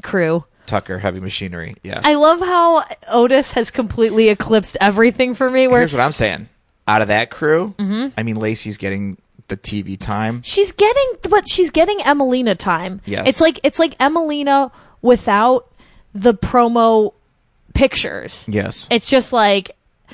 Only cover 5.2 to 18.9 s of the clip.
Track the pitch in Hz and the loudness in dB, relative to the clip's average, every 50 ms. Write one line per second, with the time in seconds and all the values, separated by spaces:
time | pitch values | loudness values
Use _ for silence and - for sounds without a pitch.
5.2 | 254 247 247 - 269 254 254 262 262 254 247 240 240 160 143 123 123 143 151 - | -2 -2 0 -2 -2 0 2 2 2 4 4 4 2 2 0 0 0 0 0 -2
6.2 | 117 104 85 73 107 - _ _ _ _ _ _ _ - 107 110 110 101 104 107 | -2 -2 -2 -4 -10 -16 _ _ _ _ _ _ _ 0 2 2 2 2 0 0
7.2 | 120 - - - 160 151 156 165 180 214 196 - 208 190 208 220 254 277 - - | 0 -4 -6 -4 0 0 2 2 0 -4 -6 -6 -6 -4 -4 -4 -6 -6 -6 -6
8.2 | 113 117 110 110 110 107 113 113 - 107 104 - - 98 98 98 101 98 92 - | -6 -6 -4 -4 -4 -4 -4 -4 -6 -8 -8 -6 -6 -6 -4 -4 -6 -8 -10 -12
9.2 | _ _ _ - - _ 98 98 - - 107 104 95 92 95 95 - - 104 104 | _ _ _ -20 -12 _ -12 -10 -10 -8 -8 -8 -8 -8 -10 -10 -8 -6 -4 -4
10.2 | 110 110 117 120 123 - - 392 403 381 - - 392 427 480 554 554 523 440 - | -4 -4 -6 -6 -4 -2 0 0 0 -2 0 0 2 2 2 2 0 -2 -4 -8
11.2 | - 339 381 415 415 - - - 359 302 - 311 330 415 415 403 294 254 294 294 | -4 0 0 0 0 0 0 0 0 0 2 0 2 2 0 -4 0 0 0 0
12.2 | 277 254 247 254 254 226 185 - - 196 175 160 175 190 190 196 - - 202 - | 0 0 0 0 0 -2 -2 -2 -2 -4 -4 -4 -4 -8 -12 -12 -10 -8 -6 -2
13.2 | - 262 - - 330 320 262 - - 294 - - 330 302 - _ 262 285 311 339 | -2 -2 2 2 2 2 2 0 -4 -2 0 0 -2 -2 0 _ 0 0 2 0
14.2 | 330 311 294 294 285 277 277 277 277 247 - - - _ _ _ - 240 247 233 | -2 -2 -4 -4 0 2 2 2 2 0 -6 -18 -20 _ _ _ 2 2 2 2
15.2 | - - 202 202 220 247 254 247 - _ _ _ _ _ _ _ _ _ _ 208 | 2 0 2 4 4 4 2 2 0 _ _ _ _ _ _ _ _ _ _ 0
16.2 | 190 240 214 190 - - - 247 240 233 233 233 226 226 226 220 214 202 - _ | 2 2 2 2 -2 0 2 2 2 4 2 2 4 4 4 4 2 0 -2 _
17.2 | _ _ _ _ _ _ _ _ _ _ - - 277 254 - - - - - - | _ _ _ _ _ _ _ _ _ _ 0 2 2 2 2 -2 -6 -6 -8 -10
18.2 | - - - - - - 104 104 95 - - - - - | -12 -12 -12 -12 -10 -4 -4 -2 -2 -4 -6 -10 -4 -2